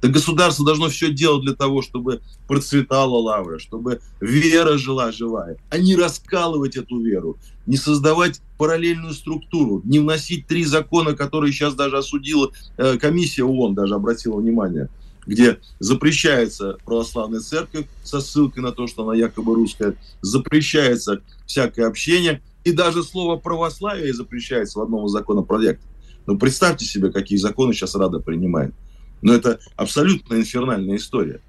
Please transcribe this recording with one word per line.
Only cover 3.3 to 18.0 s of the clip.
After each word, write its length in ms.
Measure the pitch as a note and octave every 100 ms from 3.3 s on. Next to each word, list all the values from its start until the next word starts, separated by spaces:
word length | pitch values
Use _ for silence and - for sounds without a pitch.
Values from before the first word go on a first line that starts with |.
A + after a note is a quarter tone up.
| G#2+ F2+ D#2+
чтобы 420 | - A2+ A#2+ A#2 - -
вера 560 | G2+ C3+ D#3+ E3 D#3+ D3
жила 340 | C3 C3+ A#2+
живая, 460 | A2 A#2 A2 E2+ E2 -
а 80 | D#3+
не 160 | F#3 F#3
раскалывать 840 | F3 - - F#3 E3+ D#3+ C3+ B2+
эту 220 | A#2+ B2
веру, 360 | A2+ G2 D#2+ - - - -
не 120 | C3+
создавать 640 | C#3+ D3 C#3+ D#3+ F3 - - -
параллельную 540 | D3+ E3 E3+ E3 E3 C#3+
структуру, 680 | - D#3 - E3+ C3+ G2
не 140 | F#2+ D3
вносить 480 | D3+ D#3+ - F3 -
три 180 | E3+
закона, 500 | D#3+ D#3 D3+ E3+ D#3 C#3+
которые 360 | C#3+ D#3 D3
щас 220 | C#3 D3
даже 240 | C3+ C#3 C#3
осудила, 540 | C#3 C#3+ C#3 D3+ C3+ - - -
э, 200 | C3 B2
комиссия 440 | D3+ E3+ E3 -
оон 300 | B2+ C3 A#2
даже 220 | G2 G2 G2+
обратила 440 | G#2 A#2 A#2+ G#2+
внимание, 500 | A2+ A2+ G2 E2 C2+ - - - -
где 320 | G#2 B2 G2+ - -
запрещается 1000 | F#2+ B2+ D3+ D#3 E3 C3+ A2+ - G2 F#2+ -
православная 540 | A#2 A#2 A#2+ A2 A2+
церковь 460 | A2 D#3 E3 D#3 D3 -